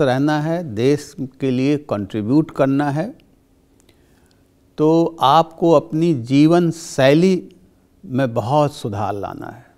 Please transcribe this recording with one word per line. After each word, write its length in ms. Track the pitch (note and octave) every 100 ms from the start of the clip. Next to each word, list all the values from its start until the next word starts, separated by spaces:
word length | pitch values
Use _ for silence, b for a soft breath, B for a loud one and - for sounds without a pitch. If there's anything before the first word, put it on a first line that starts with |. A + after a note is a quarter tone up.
रहना 400 | C#3 B2+ D3 D3+
है, 340 | D#3 E3+ E3 G2+
देश 400 | B2+ C#3+ - -
के 300 | C3 - C3+
लिए 260 | B2+ C3+ D3
कंट्रीब्यूट 760 | D3 G#2 F#2+ A2 G#2 D3 D#3
करना 380 | - C3+ C#3 D3
है, 380 | C#3+ G3+ D#4+ _ _ _ _ _ _ b b b b b b b _ _ -
तो 400 | D3+ E3 E3 -
आपको 500 | B2+ D#3 E3 - E3+
अपनी 420 | D3+ C#3 D#3 E3+
जीवन 580 | C#3+ A2+ C#3 D#3 E3+ E3+
शैली 760 | D#3+ - - C3+ D3+ F#3 F#3 - - _ _ _ _ -
में 280 | B2+ C3
बहुत 400 | A2+ G#2 D3+ D3
सुधार 400 | - A#2+ G2+ G2+
लाना 320 | G2+ F#2+ - -
है। 200 | A#2 -